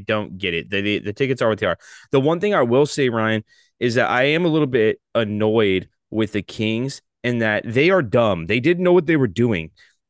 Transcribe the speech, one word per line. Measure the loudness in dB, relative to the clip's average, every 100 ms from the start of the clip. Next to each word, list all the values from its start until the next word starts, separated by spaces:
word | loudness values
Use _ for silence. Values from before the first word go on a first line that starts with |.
| -2
don't | -4 -4 -6
get | -4
it. | -4 -4
The, | -2
the, | -2 -2
the | -4
tickets | -4 -2 0
are | 0
what | 0
they | -2
are. | -4 -10 -20 -2
The | 0
one | 2 0
thing | 0
I | 0
will | 2 2 2
say, | 0 -2
Ryan, | 0 0 -2 -6 _ _ -4
is | -2
that | 0 0
I | 2
am | 0 0
a | 0
little | 0 0
bit | 2 2 0 _
annoyed | -2 -2 0 2 2 2 0 -4 _ _
with | -4 -2
the | -4
Kings | -6 -6 -4 -2 -6 -10 -18 _
in | -4 -2
that | -2 -2 -2
they | 2 4
are | 2
dumb. | 2 2 2 0 -2
They | 0
didn't | 0 2
know | 2
what | 2 2
they | 2
were | 0
doing. | 0 0 0 -6 _ _ _